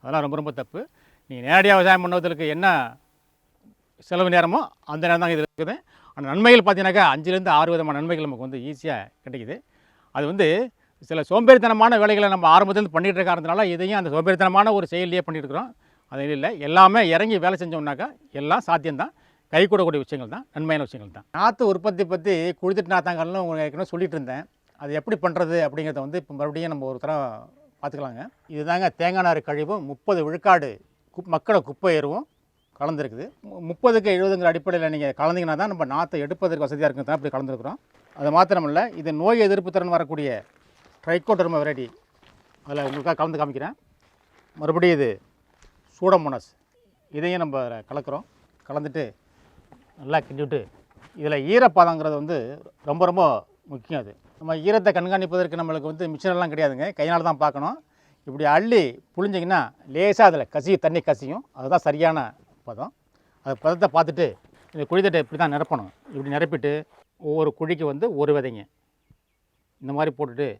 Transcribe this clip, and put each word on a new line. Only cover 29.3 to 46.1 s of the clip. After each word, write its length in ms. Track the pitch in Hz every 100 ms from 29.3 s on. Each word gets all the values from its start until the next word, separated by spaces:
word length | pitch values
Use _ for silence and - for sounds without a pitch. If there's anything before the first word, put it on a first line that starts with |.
| 160
கழிவும் 460 | - 147 151 202
முப்பது 400 | 139 139 - 190
விழுக்காடு 560 | 151 165 202 180 143 104 _ _ _ -
குப்-, 180 | 180
மக்கின 260 | 160 - 208
குப்பை 360 | 147 143 190 160
எருவும் 300 | 143 175 294 _ _ _ _ _
கலந்துருக்குது. 460 | 143 156 135 110 190 _
மு-, 200 | 208 190
முப்பதுக்கு 500 | 165 170 247 226 208
எழுபதுங்கிற 380 | 185 196 190 175
அடிப்படையில 360 | 165 190 175 160
நீங்க 260 | 156 143 131
கலந்தீங்கன்னா 400 | 151 175 165 151
தான் 160 | 208
நம்ம 120 | 190
நாத்தை 360 | 147 139 165 165
எடுப்பதற்கு 460 | 143 156 190 165 147
வசதியா 220 | 147 147
இருக்குன்னு 160 | 131
தான் 140 | 143 147
இப்படி 120 | 139
கலந்துருக்குறோம். 440 | 135 135 131 123 240 _ _ _ -
அது 140 | 147
மாத்திரமல்ல, 680 | 156 185 190 151 151 226 165
இது 160 | 156
நோய் 260 | 151 180 233
எதிர்ப்பு 320 | 208 196 185
திறன் 180 | 185 180
வரக்கூடிய 560 | 170 156 156 143 113 - _ _ _ _ _ -
ட்ரைகோடர்மா 520 | 170 175 202 170 165
வெரைட்டி, 260 | 147 139 120 - _ _ _ _ _ _ -
அதில் 160 | 143
உங்களுக்காக 320 | 139 143 143
கலந்து 240 | 165 160 156
காமிக்கிறேன். 360 | 147 135 151 277 _ _ _ _ _ _ _ -
மறுபடியும் 400 | 151 165 175 160
இது 220 | 131 98 _ _ _ _ - _ _ _
சூடோமோனாஸ், 460 | 180